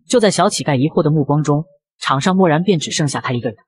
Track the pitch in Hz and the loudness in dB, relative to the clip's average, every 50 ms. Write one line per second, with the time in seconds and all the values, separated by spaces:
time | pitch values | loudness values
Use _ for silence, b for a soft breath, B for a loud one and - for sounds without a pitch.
0 | _ _ - 240 220 196 - - 175 208 - - - - 143 123 139 156 - 185 | _ _ 0 2 2 2 2 2 0 0 0 -2 -2 -2 0 0 0 0 0 0
1 | 160 147 156 156 143 - 143 151 147 143 143 151 160 - _ _ _ _ _ _ | 0 2 2 0 0 0 0 0 0 0 0 -2 -2 -6 _ _ _ _ _ _
2 | - - 135 139 - 190 185 190 190 170 147 156 180 214 190 156 - - - - | -4 -2 -2 0 0 0 2 2 4 4 2 2 2 0 0 0 -2 -4 -4 -4
3 | 156 135 - 120 - - 123 120 - 120 104 - _ | -2 -2 -4 -6 -6 -4 -6 -4 -4 -6 -8 -10 _